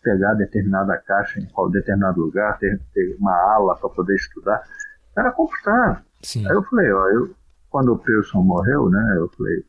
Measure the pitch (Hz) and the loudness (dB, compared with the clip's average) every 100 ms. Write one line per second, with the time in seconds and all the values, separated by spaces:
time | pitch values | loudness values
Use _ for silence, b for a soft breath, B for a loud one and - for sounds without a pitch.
0 | 120 98 98 107 98 107 98 95 98 92 | 2 2 2 2 0 0 0 0 0 -2
1 | - 98 101 - 98 - 92 95 95 101 | 0 -2 0 -8 -8 -4 0 0 0 0
2 | 95 90 80 95 107 - 98 95 - - | 2 0 -2 -2 -2 -2 -4 -4 -4 -4
3 | 92 92 101 90 95 107 98 87 - - | -2 -2 0 2 2 2 2 -2 -4 -4
4 | 90 98 - - 98 107 B B B B | -2 -2 -2 -8 -4 -4 B B B B
5 | _ - 247 247 330 - - 233 226 - | _ -4 -2 -2 -4 -4 -2 0 0 -2
6 | - _ - 120 101 185 196 247 156 95 | -10 _ -10 -6 -2 -2 0 0 2 2
7 | 95 110 131 - _ _ _ 139 127 113 | 2 2 0 -8 _ _ _ 0 2 2
8 | - 110 101 98 92 87 95 143 92 95 | 2 0 2 2 2 2 2 2 2 2
9 | - 92 82 - 95 87 | 2 0 -2 -6 -4 -4